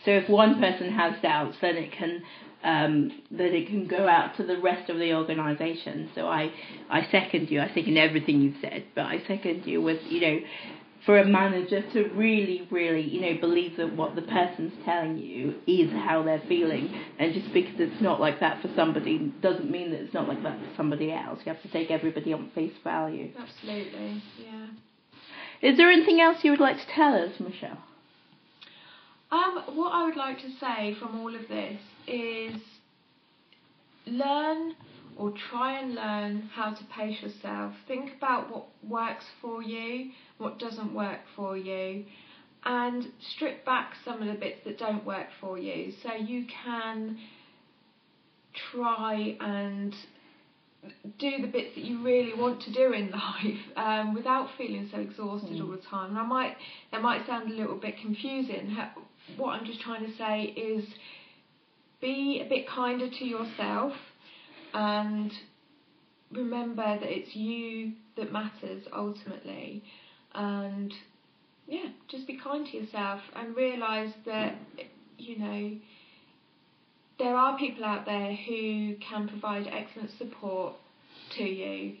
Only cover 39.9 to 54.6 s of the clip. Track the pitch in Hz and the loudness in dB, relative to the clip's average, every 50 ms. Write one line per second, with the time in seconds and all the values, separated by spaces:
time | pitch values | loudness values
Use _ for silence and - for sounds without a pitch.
39.9 | 240 254 262 262 - - - - _ - 220 214 220 - 240 233 214 214 214 208 | -6 -6 -8 -10 -12 -16 -20 -20 _ -10 -8 -8 -8 -8 -10 -10 -8 -8 -8 -6
40.9 | - 214 208 196 185 - - - - - 202 190 190 190 185 185 190 190 190 190 | -4 -4 -4 -4 -6 -8 -12 -16 -12 -8 -6 -6 -6 -6 -6 -6 -6 -6 -6 -6
41.9 | 190 202 208 - - - - - - - - _ _ _ - 247 247 240 240 247 | -6 -8 -12 -14 -18 -20 -20 -20 -20 -20 -20 _ _ _ -4 -2 0 0 0 0
42.9 | 240 247 247 220 - - - - - - 311 277 269 - - - 254 240 - - | -2 -4 -6 -8 -12 -16 -16 -14 -8 -4 -4 -4 -4 -4 -2 0 0 0 0 -4
43.9 | - - - 240 240 220 214 208 208 208 208 - - - - 214 208 - 233 220 | -10 -12 -10 -10 -8 -6 -4 -6 -4 -4 -6 -8 -8 -8 -10 -12 -8 -4 -4 -2
44.9 | 214 208 - 202 196 190 - - - - - 190 185 185 190 196 175 165 - 190 | -2 -2 -4 -6 -6 -6 -8 -10 -14 -12 -10 -8 -8 -6 -6 -6 -6 -6 -8 -8
45.9 | 202 - - 240 226 220 214 214 247 247 240 - - - - 247 240 233 226 220 | -10 -10 -8 -8 -6 -6 -6 -4 -4 -6 -6 -8 -10 -10 -8 -6 -6 -4 -4 -6
46.9 | 220 220 220 220 220 - - - - - - _ _ _ _ _ _ _ _ _ | -6 -6 -6 -6 -8 -10 -12 -18 -20 -20 -20 _ _ _ _ _ _ _ _ _
47.9 | _ _ _ _ _ _ _ _ _ _ _ _ - - - - - 247 240 233 | _ _ _ _ _ _ _ _ _ _ _ _ -14 -14 -12 -8 -6 -2 0 0
48.9 | 226 220 214 220 214 214 214 214 214 214 214 208 202 202 202 202 196 202 202 202 | 0 0 -2 -2 -2 -2 -2 -4 -6 -6 -6 -4 -4 -4 -4 -4 -6 -6 -6 -6
49.9 | 202 - - - _ _ _ _ _ _ _ _ _ _ _ _ _ _ - 156 | -8 -10 -16 -20 _ _ _ _ _ _ _ _ _ _ _ _ _ _ -20 -20
50.9 | - - - 208 208 - 285 277 269 269 - 208 - - - - - - - - | -20 -18 -18 -18 -10 -4 -4 -2 -2 -2 -4 -4 -4 -4 -4 -4 -8 -10 -6 -6
51.9 | 240 233 233 247 247 247 247 226 220 233 240 247 240 247 - - 208 254 262 262 | -6 -2 2 2 4 4 4 2 0 0 0 0 0 -2 -8 -4 2 4 4 4
52.9 | 233 208 202 190 185 202 - - - - 208 214 208 - - - - - 220 220 | 4 2 -2 -4 -4 -6 -6 -6 -4 -2 -2 -2 -4 -4 -8 -10 -6 -4 -2 0
53.9 | 214 214 214 214 214 226 247 262 262 262 269 - - - | 0 0 0 0 -2 -2 0 2 2 2 0 -4 -8 -8